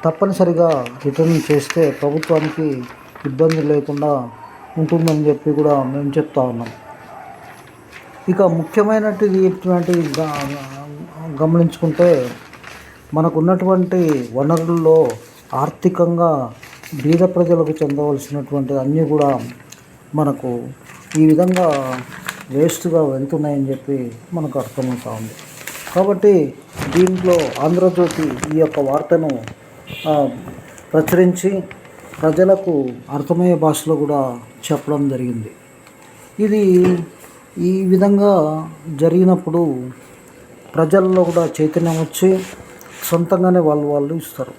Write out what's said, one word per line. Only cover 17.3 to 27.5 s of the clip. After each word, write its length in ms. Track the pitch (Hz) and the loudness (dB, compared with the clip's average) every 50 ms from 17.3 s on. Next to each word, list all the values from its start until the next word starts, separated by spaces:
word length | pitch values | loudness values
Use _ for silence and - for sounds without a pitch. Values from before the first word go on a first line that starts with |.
| 185 175 175 165 175 165 160 147 156 156 | 2 0 2 2 2 2 2 0 0 -2
చెందవలసినటువంటి 960 | 160 143 143 139 147 147 143 135 139 - 143 143 135 139 143 143 139 123 139 139 | -2 -2 -2 -2 -2 -2 -2 -4 -6 -8 -8 -8 -6 -4 -4 -4 -4 -2 -4 -4
అన్నీ 260 | 131 139 147 160 160 | -2 0 0 0 0
కూడా 360 | 139 151 151 143 139 135 120 117 120 - - - - - - - - - - - - - | 2 2 2 2 2 0 -2 -4 -10 -14 -18 -20 -20 -20 -20 -20 -20 -20 -20 -20 -8 -2
మనకు 460 | 151 151 143 139 139 - 127 120 120 120 127 131 - - - - - - - - 156 | -2 0 0 -2 -4 -6 -6 -6 -6 -8 -10 -14 -18 -20 -20 -20 -20 -20 -6 0 4
ఈ 80 | 156 | 4
విధంగా 680 | 156 156 147 180 185 185 180 180 165 147 139 131 131 127 127 127 - - - - - - - - - | 6 6 4 4 2 2 2 2 2 0 0 -4 -4 -6 -8 -10 -14 -18 -14 -14 -14 -14 -14 -16 -6
వేస్ట్‌గా 540 | 131 139 156 165 160 - - 180 160 165 156 | 0 2 2 2 0 -2 -4 0 2 2 2
వెళ్తున్నాయని 640 | 143 131 131 139 139 170 156 151 147 147 139 135 135 | 2 0 -4 -4 -4 -4 -4 -2 -2 -2 -2 -2 -2
చెప్పి 420 | 135 127 - - 139 135 123 117 113 110 - - 180 | -4 -6 -6 -6 -6 -4 -4 -8 -10 -14 -16 -10 -8
మనకు 240 | 170 156 143 123 139 | -6 -6 -4 -4 -6
అర్థమవుతా 520 | 120 113 - - 131 127 127 117 - 127 | -8 -6 -6 -6 -4 -4 -6 -6 -8 -10
ఉంది. 200 | 113 110 110 110 - - - - - - - - - - - - - | -10 -10 -10 -12 -14 -16 -20 -20 -20 -16 -16 -16 -14 -14 -14 -4 0
కాబట్టి 580 | 180 190 196 202 185 - 208 196 175 147 131 - - - - - - - - 135 | 2 2 2 2 4 4 6 6 6 4 0 -4 -12 -20 -18 -10 -8 -8 -2 2
దీంట్లో 380 | 165 185 185 185 180 180 185 175 170 151 127 | 4 4 4 2 0 2 2 2 2 2 -2